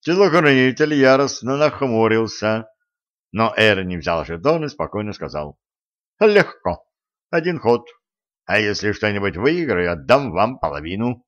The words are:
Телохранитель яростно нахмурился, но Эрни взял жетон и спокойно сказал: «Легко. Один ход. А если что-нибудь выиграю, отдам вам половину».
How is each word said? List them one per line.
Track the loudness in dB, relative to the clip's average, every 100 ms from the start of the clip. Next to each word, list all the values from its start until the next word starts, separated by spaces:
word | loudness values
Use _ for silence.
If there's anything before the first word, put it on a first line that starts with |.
Телохранитель | -2 2 4 4 4 4 4 2 0
яростно | 4 4 4 2 -2 -6 0
нахмурился, | 0 0 -2 2 2 2 -2 -4 -2 -2 -6 _ _ _ _ _ _
но | -2 -2 2
Эрни | 2 2 -2 -6
взял | -4 -4
жетон | -4 -6 -2 -2
и | -4
спокойно | -8 -6 -6 -8
сказал: | -8 -10 -8 -10 -14 _ _ _ _ _ _
«Легко. | 2 4 2 -4 -8 -8 _ _ _ _ _
Один | -4 -4 -4
ход. | 0 0 -2 _ _ _ _ _ -2
А | 0
если | 0 -2 -4
что-нибудь | -2 -2 -2 -4 -2
выиграю, | -2 0 -2 -2 -2
отдам | -4 2 2 2
вам | -2 -2 -2
половину». | -6 -6 -8 -6 -4 -6